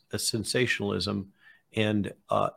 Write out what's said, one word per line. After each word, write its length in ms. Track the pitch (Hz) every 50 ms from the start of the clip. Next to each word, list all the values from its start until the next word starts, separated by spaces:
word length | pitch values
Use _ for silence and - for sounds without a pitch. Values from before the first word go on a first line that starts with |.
| _ _
a 80 | - 107
sensationalism. 1120 | - - - 110 98 - - 123 127 120 - - 104 101 101 95 92 104 101 98 92 - - _ - - - _ _ _ -
And, 360 | 110 107 107 107 104 98 - - - _ -
uh, 220 | 107 104 101 98 -